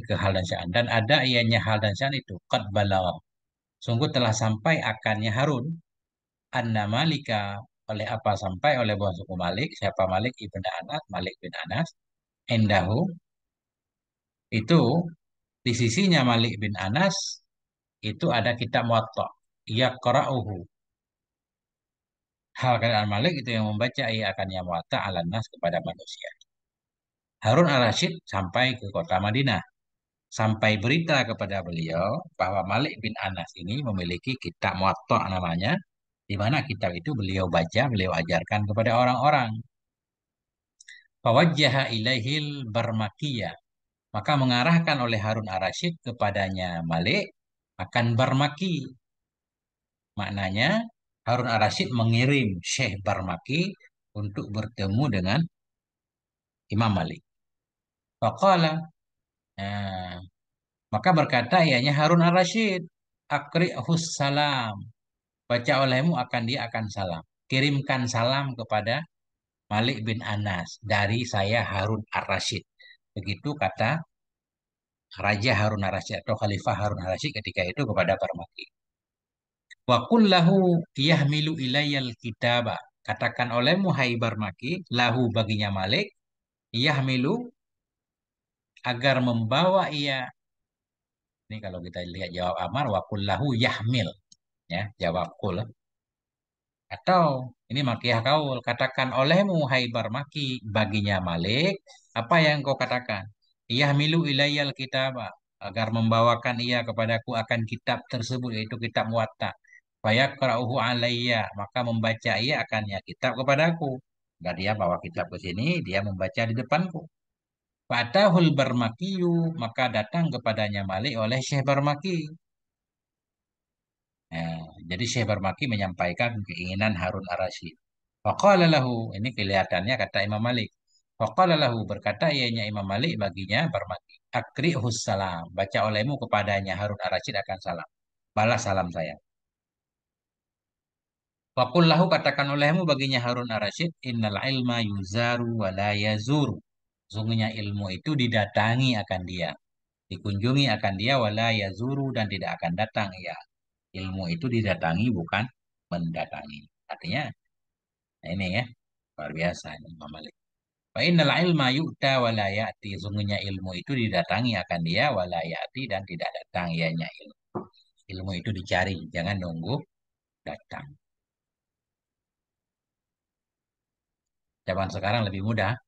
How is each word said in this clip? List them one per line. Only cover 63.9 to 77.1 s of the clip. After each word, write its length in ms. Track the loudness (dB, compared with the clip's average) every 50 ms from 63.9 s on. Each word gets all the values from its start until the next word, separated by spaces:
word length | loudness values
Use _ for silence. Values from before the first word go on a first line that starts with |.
| 0 0 0 -2 -4
salam. 640 | -2 0 0 2 2 2 2 0 0 -2 -4 -6 -8 -10 -14 -18 _ _ _ _ _ _ _ _ _ _
Baca 400 | 0 0 0 2 4 4 4 4
olehmu 320 | 4 4 4 4 2 2
akan 320 | 2 -2 -2 -2 -2 -2 -2
dia 240 | -2 -2 -4 -4
akan 160 | -4 -4 -6 -4
salam. 360 | -4 -4 -4 -4 -4 -6 -8 _ _ _ _ -2
Kirimkan 560 | 0 2 2 2 2 0 0 0 0 0 0 0
salam 480 | 0 0 2 2 0 0 -2 -4 -6
kepada 480 | -8 -6 -2 -2 -2 0 0 -2 -2 -4 -6 _ _ _ _ _ _ _ _ _ _ _ -2
Malik 400 | 0 0 2 0 0 -2 -2 -4
bin 160 | -4 -4 -4
Anas 560 | -4 -4 -2 -2 -2 -4 -4 -6 -8 -12 -12
dari 480 | -4 0 0 2 2 2 0 0 -2 -2
saya 320 | -2 -2 0 2 0 0
Harun 480 | 0 -2 -2 -2 0 0 -2 -2 -4 -4
ar-Rasyid." 560 | -6 -6 -2 -2 -4 -2 -2 -4 -4 -6 -8 _ _ _ -20 -20 -20 _ _ _
Begitu 400 | -12 -10 -6 -6 -8 -6 -6 -6
kata 480 | -4 0 -2 -2 0 0 0 0 0 -2 -6 _ _ _ _ _ _ _ _ _ _ _ _ _ _ _ _ _ _ _ _ _ -12
Raja 400 | -2 0 0 2 2 2 2 2
Harun 240 | 4 2 2 0 0
ar-Rasyid 480 | -2 -2 -2 -4 -6 -6 -10 -10 -4 -4
atau 80 | -4
Khalifah 400 | -2 0 -2 -2 0 0 -2 -2
Harun 240 | 0 0 -2 -2 -4
ar-Rasyid 320 | -2 -4